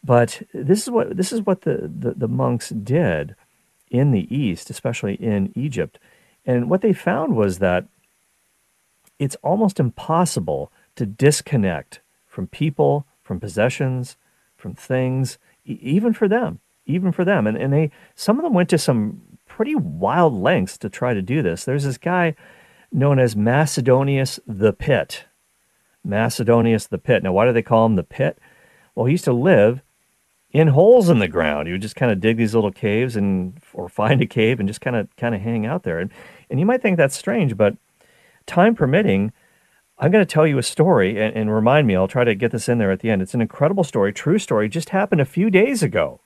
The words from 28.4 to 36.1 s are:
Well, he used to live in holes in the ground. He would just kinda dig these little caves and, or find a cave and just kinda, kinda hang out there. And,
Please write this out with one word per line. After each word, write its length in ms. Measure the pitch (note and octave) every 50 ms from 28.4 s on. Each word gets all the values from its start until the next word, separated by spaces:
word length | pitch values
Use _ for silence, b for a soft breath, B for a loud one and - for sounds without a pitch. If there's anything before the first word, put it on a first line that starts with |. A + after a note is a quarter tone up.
| b b b b b b b b b b b
Well, 120 | - A#2
he 60 | B2 D3+
used 120 | F3+ -
to 80 | - B2
live 500 | A#2+ A#2+ F#3+ F3+ A#2+ G2+ A2 A#2+ C3+ _ _ _ _ _ _ _ _ _ _ _ _ _ _
in 180 | _ C#3 E3 D#3
holes 420 | C3+ C#3+ F3 G#3+ B3 B3+ G#3 E3+
in 80 | E3+ A#2
the 100 | G2+ F2
ground. 400 | - F2+ D#2+ D2+ D2 D2 D2+ E2
He 40 | F2
would 100 | F#2+ G2
just 140 | G#2+ -
kinda 180 | - C3+ A#2+ G#2+
dig 220 | F#2+ F2+ A2 A#2
these 180 | A2+ A#2 G#2+ G#2+
little 180 | A#2 G#2+ G2+ F#2+
caves 440 | - - G#2+ G2+ A2 A#2+ B2+ A#2
and, 440 | G#2+ G2 G2 F#2+ F#2 F2+ F#2 F#2+ D3+ _ _ _
or 140 | - F2+ F2+
find 340 | _ - G#2 A2+ C3+ C3 B2+
a 40 |
cave 320 | - - A#2+ A2 A2 B2+ A#2
and 100 | G#2 G2
just 120 | G#2+ -
kinda, 280 | - C3 B2 A2+ G2 - _
kinda 220 | _ - A#2 A#2 G2
hang 280 | G2 A#2 A#2 A2+ G#2+
out 160 | A2+ D3+ F3+ _
there. 160 | - E2 E2
And, 120 | F2+ G#2